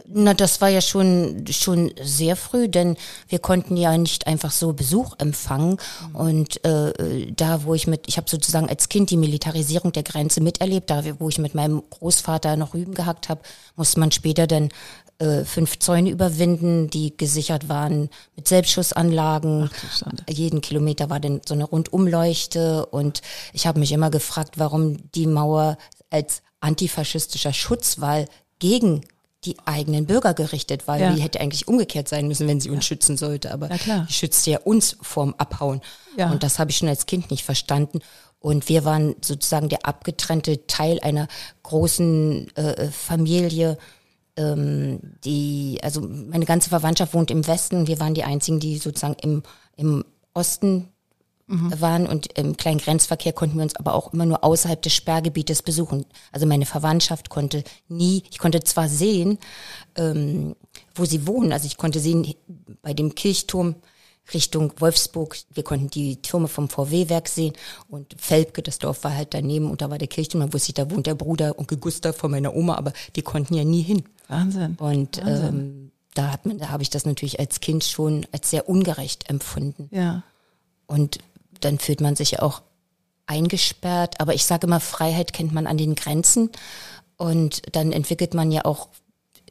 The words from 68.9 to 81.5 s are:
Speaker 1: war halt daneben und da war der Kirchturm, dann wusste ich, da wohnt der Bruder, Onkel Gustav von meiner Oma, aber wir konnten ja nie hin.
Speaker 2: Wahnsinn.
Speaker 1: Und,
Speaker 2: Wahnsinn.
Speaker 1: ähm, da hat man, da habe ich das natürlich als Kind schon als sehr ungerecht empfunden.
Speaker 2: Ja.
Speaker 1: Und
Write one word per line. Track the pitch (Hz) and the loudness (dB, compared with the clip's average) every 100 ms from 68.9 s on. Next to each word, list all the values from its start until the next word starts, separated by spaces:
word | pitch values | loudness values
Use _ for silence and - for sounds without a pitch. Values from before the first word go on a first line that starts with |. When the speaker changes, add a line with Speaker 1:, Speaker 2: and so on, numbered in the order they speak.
| 143 147 | -4 -4
Speaker 1:
war | 143 | -4
halt | 151 | -4
daneben | 156 143 151 156 | -4 -2 0 -2
und | 147 | -4
da | 143 | -6
war | 147 | -6
der | 147 | -6
Kirchturm, | - 156 170 | -4 -2 -2
dann | 139 | 0
wusste | 147 - | -2 -2
ich, | |
da | 143 139 | -2 -2
wohnt | 190 147 | -2 -2
der | 156 | -2
Bruder, | 160 165 151 - | -2 0 0 -2
Onkel | 143 151 | -6 -4
Gustav | 170 - 165 156 | -4 -4 -4 -2
von | 156 | -2
meiner | 143 139 | -2 -2
Oma, | - 170 - | 0 0 0
aber | 143 - - | -4 -8 -10
wir | - | -8
konnten | - 151 143 | -4 -4 -2
ja | 165 | 0
nie | 151 170 | 2 2
hin. | 165 202 - _ - | 2 0 -2 _ -6
Speaker 2:
Wahnsinn. | 143 185 190 165 170 | -2 0 -2 -4 -4
Speaker 1:
Und, | 151 143 139 - 196 | -2 0 -2 -4 -2
Speaker 2:
Wahnsinn. | 143 151 | 0 0
Speaker 1:
ähm, | 143 139 139 135 _ _ | -2 -6 -10 -20 _ _
da | - 143 | -4 -2
hat | 139 208 | -2 -6
man, | 208 | -6
da | 151 | -6
habe | 147 | -4
ich | 139 | -4
das | 143 156 | -4 -4
natürlich | 139 143 - | -4 -4 -4
als | 139 - | -4 -4
Kind | - 156 - | -2 0 -2
schon | - 156 151 - | -2 0 -2 -4
als | 151 - | -6 -2
sehr | - - | -2 0
ungerecht | 185 180 156 139 - - | 2 2 -2 -6 -8 -6
empfunden. | 139 - - 143 139 143 | -6 -6 -6 -6 -8 -8
Speaker 2:
Ja. | 196 175 175 - _ _ _ _ _ - | -2 -2 -4 -10 _ _ _ _ _ -4
Speaker 1:
Und | 147 143 - - _ _ | 0 0 -4 -14 _ _